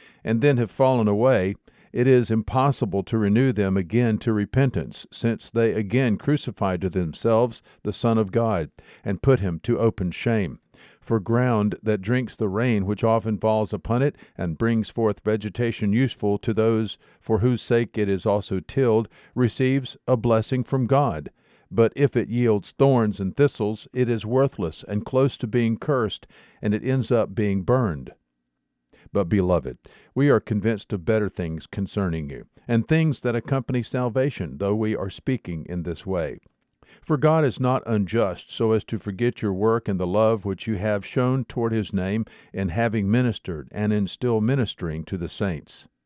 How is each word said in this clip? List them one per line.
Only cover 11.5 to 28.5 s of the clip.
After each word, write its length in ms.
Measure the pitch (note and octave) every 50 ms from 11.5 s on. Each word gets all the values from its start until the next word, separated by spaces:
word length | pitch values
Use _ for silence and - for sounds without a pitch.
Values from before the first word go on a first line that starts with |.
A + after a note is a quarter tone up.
| A#2 G#2+ G#2 G#2+ - - -
that 180 | G#2+ G#2+ G2+
drinks 340 | F#2 F#2+ B2 B2+ B2+ A2 -
the 140 | - A2+ G2+
rain 380 | F#2 G#2 A#2+ B2+ A#2 G#2 F#2+
which 180 | F#2 G#2 G2 -
often 320 | A2+ A2+ A2+ F#2 A2 A2
falls 380 | F2+ - A2 A2 A2 G#2+ F#2+ -
upon 260 | F#2+ - - A2+ B2
it, 160 | C3+ D3 - - - - _ -
and 180 | F#2 F2 D#2+
brings 320 | - A2+ A2+ A#2 A2+ G#2 -
forth 320 | - - A2+ G#2+ G2+ - _
vegetation 680 | G#2+ G#2+ A2 G2+ A2 F2+ - A#2+ A#2 A2+ - A2 G2+ G2+
useful 460 | A#2 C3+ B2 - - - G#2 G2+ G2+
to 160 | - - G#2+
those 420 | G2 A2 A2+ A2+ A2 A2+ G2+ - - _ _ _ _
for 200 | _ - A2 G#2
whose 200 | F#2 B2 B2 A2+
sake 380 | - - A#2+ A#2 A#2+ G2+ - G#2+
it 100 | G#2+ G2
is 160 | G2 F#2 -
also 340 | A2 G2+ G#2 G2 - G2+ F#2+
tilled, 520 | - - - C#3 C3+ A#2+ A2 A2 A#2 - _ - - - _
receives 640 | A#2+ B2+ A2+ - - C3 C3 C3+ C#3 B2+ - - - _ -
a 80 | B2+
blessing 480 | A#2+ G2+ A#2+ A2+ A2+ G#2+ - C3+ B2+ B2
from 220 | - - C3+ B2+
God. 440 | G#2+ C3+ C#3 D3 B2 F2+ D#2 D2 - _ _ _ _ _ _ _ _
But 220 | - G#2 A2+ A2 -
if 220 | - C#3+ B2 -
it 140 | A#2+ G#2 -
yields 400 | A2+ A#2+ B2 A#2 G#2+ G#2 - - -
thorns 480 | _ C3+ C#3 C3+ A#2+ A2+ G#2+ G2+ -
and 160 | G2 F#2+ -
thistles, 500 | - C#3+ C#3+ - - A2+ G#2 A2 G#2+ - - -
it 160 | B2+ B2 A#2
is 160 | A#2+ A2 G2
worthless 580 | G#2+ A#2+ C3 C3+ C#3 - - F#2+ E2 D#2 - - -
and 160 | G#2 G#2 -
close 320 | - - C3 C3+ C#3 - -
to 80 | -
being 300 | A2+ G#2+ B2 A#2 A2+ A2+
cursed, 500 | A2+ - - D3 C3 A#2 G#2 - - - - - - - - _ _ -
and 100 | G#2+ G#2
it 100 | G#2+ -
ends 300 | A#2+ C3 C3+ A#2 - B2
up 220 | A#2 G#2 - G2
being 280 | G#2 G#2+ G2+ G2 G2 F2+
burned. 500 | G#2+ A#2+ C3 B2 G2+ E2 C#2 C2 - - _ _ _ _ _ _ _